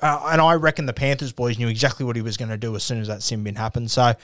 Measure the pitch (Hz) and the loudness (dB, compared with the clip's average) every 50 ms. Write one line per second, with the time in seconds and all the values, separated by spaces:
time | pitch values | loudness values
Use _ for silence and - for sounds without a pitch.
0 | - 151 147 147 - 147 165 160 160 160 170 165 156 156 151 - 156 131 120 - | 2 2 2 2 0 2 4 6 6 6 6 6 4 2 0 0 -4 -4 -4 -2
1 | 139 135 143 131 147 131 - - 123 120 117 110 120 117 110 110 135 135 - - | 0 0 0 -2 -4 -8 -4 -2 -2 -2 -2 0 -2 -2 0 2 0 0 0 0
2 | 135 123 117 117 110 113 107 - 120 110 110 107 113 117 110 101 - - 127 113 | -4 -4 -4 -4 -4 -6 -6 -6 -6 -6 -6 -6 -6 -6 -6 -4 -4 -4 -4 -4
3 | 110 104 107 98 - - 120 110 104 104 101 104 110 113 - 120 117 110 - - | -4 -6 -6 -6 -4 -4 -4 -4 -4 -4 -4 -4 -4 -4 -4 -4 -4 -2 2 4
4 | 123 120 113 - | 4 4 4 2